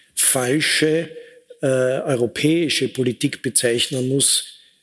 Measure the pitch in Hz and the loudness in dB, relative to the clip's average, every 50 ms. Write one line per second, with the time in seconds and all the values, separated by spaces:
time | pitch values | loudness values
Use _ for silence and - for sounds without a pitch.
0 | _ _ - - - - - 131 127 123 135 156 143 - - - 156 156 156 165 | _ _ -2 0 2 2 4 2 2 0 0 0 0 0 0 2 2 2 2 0
1 | 170 160 - - - - - - _ _ - - - 135 131 131 127 127 131 - | -2 -4 -10 -18 -20 -20 -20 -20 _ _ -14 -4 -2 0 0 2 2 0 0 -2
2 | - 151 135 113 120 110 - - - 151 165 170 170 139 - - 135 123 - 131 | -2 -2 0 0 0 -2 -2 0 0 2 2 2 0 0 0 -2 -2 -2 -2 -2
3 | 127 127 110 - - 139 - - - 123 - - - 123 117 120 - - 147 127 | -2 -2 -2 0 -2 -4 -4 -4 -10 -2 -2 0 2 2 0 0 -2 -2 -2 -4
4 | 127 127 135 139 131 - - - - - - - - _ _ _ | -2 0 0 0 2 2 0 0 -2 -6 -18 -20 -20 _ _ _